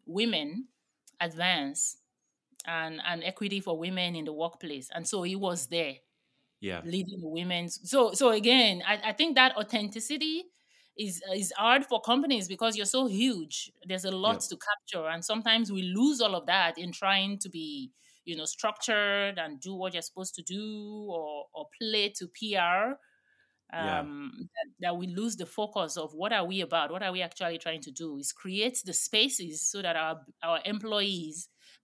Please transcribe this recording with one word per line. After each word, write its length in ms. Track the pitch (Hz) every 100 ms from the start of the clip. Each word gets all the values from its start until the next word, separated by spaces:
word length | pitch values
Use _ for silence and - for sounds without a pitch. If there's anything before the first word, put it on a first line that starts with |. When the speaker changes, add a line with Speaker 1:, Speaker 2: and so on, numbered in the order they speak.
| -
Speaker 1:
women 640 | 180 233 175 147 190 262 _ _ _ - -
advance 760 | 170 160 180 170 139 147 - - _ _ _ _ _ - -
and, 340 | 165 160 156 160
and 160 | 170
equity 380 | 170 - 202 196
for 180 | 190 165
women 380 | 175 185 175 170
in 80 |
the 80 | 151
workplace. 580 | 151 165 - 165 139 131
And 160 | 170 165
so 160 | 202
he 140 | 180 190
was 320 | 190 175 -
there 280 | 170 151 131 _ _ _ _ _ _
Speaker 2:
Yeah. 220 | 98 87
Speaker 1:
leading 360 | 165 185 180 190
the 80 | 160
women's. 600 | 160 180 175 170 - 180
So, 240 | 269 226
so 160 | 190 254
again, 520 | 214 233 262 226 175
I, 260 | 170 208 214
I 20 |
think 240 | 214 330 262
that 200 | 254 214
authenticity 880 | 208 240 208 226 226 294 311 330 359 _ _ _ _ -
is, 240 | 208 175 190
is 180 | 196 185 196
hard 280 | 226 269
for 160 | 269 220
companies 480 | - 254 294 240 180
because 280 | 190 226 208
you're 100 | 202
so 200 | 254 262
huge. 640 | 196 262 202 156 - - _
There's 200 | 180 185 190
a 40 |
lot 300 | 190 208 226
Speaker 2:
Yep. 80 | -
Speaker 1:
to 80 | 185
capture. 500 | - 208 - 190 156
And 160 | 170
sometimes 460 | 175 220 226 226 208
we 120 | 196
lose 380 | 180 190 277 262
all 140 | 214
of 120 | 180 165
that 320 | 190 170 165
in 120 | 180
trying 480 | - 196 196 196 202
to 100 | 196
be, 420 | 330 156 139 254 _ _ _
you 100 | -
know, 120 | 156 156
structured 920 | - 214 208 - 214 202 202 202 185
and 220 | 160 139
do 140 | 180
what 180 | 190 185
you're 100 | 170
supposed 320 | 165 190 190 -
to 60 |
do 640 | 165 196 214 214 208 214 208
or, 380 | 170 151 147 -
or 140 | 156 - -
play 300 | 220 214 202 -
to 100 | 175
P 280 | - 214 196
R. 420 | 170 180 226 277 _ _ _ _ _ _ -
Speaker 2:
Yeah. 260 | 165 160 151
Speaker 1:
Um, 480 | 147 143 139 - 170
that, 180 | - - -
that 160 | 175 175
we 120 | 180
lose 280 | 175 226 226
the 80 |
focus 520 | 214 - 208 208 160 -
of 180 | 156
what 180 | 156 202
are 140 | 220 175
we 140 | 190
about? 320 | 170 165 190
What 100 | 180
are 100 | 196
we 80 | 185
actually 380 | 170 - 175 165
trying 240 | 165 160
to 80 | 143
do? 260 | 131 165 139
Is 160 | 143
create 480 | - 185 196 233 247
the 80 | 185
spaces 680 | - - 214 - - 175 156
so 220 | - 202
that 140 | 180 160
our, 280 | 160 165 - -
our 180 | 165 160
employees 840 | 180 208 220 208 202 185 156 156 - _ - -